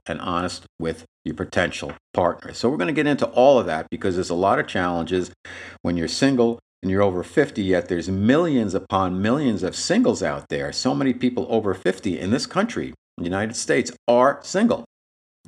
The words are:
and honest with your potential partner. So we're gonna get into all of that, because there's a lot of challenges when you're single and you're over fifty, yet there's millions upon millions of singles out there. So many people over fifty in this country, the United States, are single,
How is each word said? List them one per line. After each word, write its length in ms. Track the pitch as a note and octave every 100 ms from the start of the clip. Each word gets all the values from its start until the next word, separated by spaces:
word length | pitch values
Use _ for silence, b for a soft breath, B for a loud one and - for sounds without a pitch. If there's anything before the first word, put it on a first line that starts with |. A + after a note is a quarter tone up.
| -
and 160 | E2
honest 420 | - F2 F2+ - - _
with 260 | D#2+ D#2+ - _ E2+
your 80 |
potential 600 | D2 F2 - F2 - C#2+ - _
partner. 400 | - F2 F2 -
So 160 | - A2+
we're 80 | D3
gonna 140 | F3
get 160 | D3+ D3
into 180 | C#3 A#2
all 320 | - B2+ C3
of 80 | F2+
that, 220 | D#2 D#2+
because 240 | F2 G2+
there's 160 | F2+ F2
a 60 | F2
lot 240 | G2 B2+
of 80 | D3+
challenges 640 | G#2 F2+ F2 E2 F#2 F2 - B B B B
when 160 | - F2
you're 100 | E2
single 520 | - C#3 C3 A#2 A#2 _ _
and 80 | F#2+
you're 100 | F#2+
over 220 | G2+ F2+
fifty, 400 | - - C#3 -
yet 240 | F#2+ F2+ F2
there's 200 | F2 E2
millions 680 | F#2+ G#2 C#3+ F3 C3+ G#2+ F2+
upon 440 | - G2 F#2+ F#2
millions 440 | G#2 C3+ C#3 G#2
of 120 | F2 D#2+
singles 460 | - F#3 A#3+ -
out 260 | F2 C#2+ -
there. 220 | - C#2
So 220 | - B2+
many 180 | C#3 C#3
people 360 | B2 B2 B2 B2+
over 240 | A2+ G2+
fifty 460 | F#2 - - G2+ E2
in 100 | F2+
this 160 | A2 -
country, 480 | - A3+ - C2 - _ -
the 60 |
United 320 | F2 F#2+ A2 A#2
States, 360 | - C#3+ A#2+ - -
are 320 | A#2+ C3 C#3
single, 420 | - F#3 A3+ G3+ - _ _ _ _ _